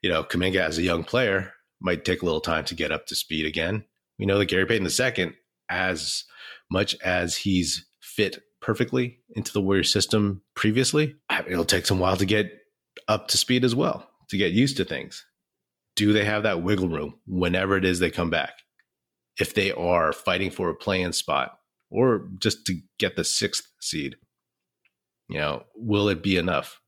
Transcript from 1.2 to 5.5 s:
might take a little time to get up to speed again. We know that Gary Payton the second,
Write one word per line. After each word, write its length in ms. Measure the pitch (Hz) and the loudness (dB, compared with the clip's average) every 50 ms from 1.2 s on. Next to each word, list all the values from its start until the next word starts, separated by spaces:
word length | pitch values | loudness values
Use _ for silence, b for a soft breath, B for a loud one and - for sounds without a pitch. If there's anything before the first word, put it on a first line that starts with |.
| 127 107 98 95 95 95 - _ _ _ _ _ | 2 2 0 0 -2 -6 -14 _ _ _ _ _
might 240 | 92 92 87 80 - | -2 -2 -2 0 0
take 160 | - 90 - | -2 -2 0
a 40 | - | 0
little 140 | 87 78 78 | 0 0 0
time 240 | - - 80 78 73 | 0 -2 -2 -2 -2
to 100 | - 87 | -6 -6
get 180 | 82 80 73 76 | -4 -4 -4 -4
up 140 | 76 - | -6 -6
to 80 | - - | -6 -6
speed 300 | - - - 80 78 78 | -6 -6 -4 -4 -4 -4
again. 380 | 78 78 82 80 87 107 107 101 _ _ _ _ _ _ | -2 -2 -2 -2 -2 -4 -6 -8 _ _ _ _ _ _
We 80 | - 101 | -4 0
know 120 | 98 98 | 0 2
that 80 | 101 101 | 2 2
Gary 200 | 90 90 92 95 | 2 2 0 2
Payton 200 | - 117 107 95 | 2 0 0 0
the 40 | 82 | 0
second, 440 | - - 127 127 120 101 90 80 - _ _ _ | 0 0 0 0 0 -2 -4 -4 -4 _ _ _